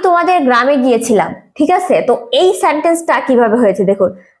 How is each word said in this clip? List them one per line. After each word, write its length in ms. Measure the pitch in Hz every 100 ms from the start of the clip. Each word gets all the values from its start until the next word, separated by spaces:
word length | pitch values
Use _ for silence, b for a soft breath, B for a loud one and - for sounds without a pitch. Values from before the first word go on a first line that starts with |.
| 370
তোমাদের 320 | 349 339 359 262
গ্রামে 280 | 240 254 285
গিয়েছিলাম, 480 | 254 226 233 208 170 - - -
ঠিক 120 | - 359
আছে? 180 | 359 190 -
তো 60 | 240 - 262
এই 80 | 370 370
সেন্টেন্সটা 520 | 349 302 330 330 330 262 269
কিভাবে 300 | 247 233 226
হয়েছে 220 | 220 185 190
দেখুন, 200 | 202 185 B B B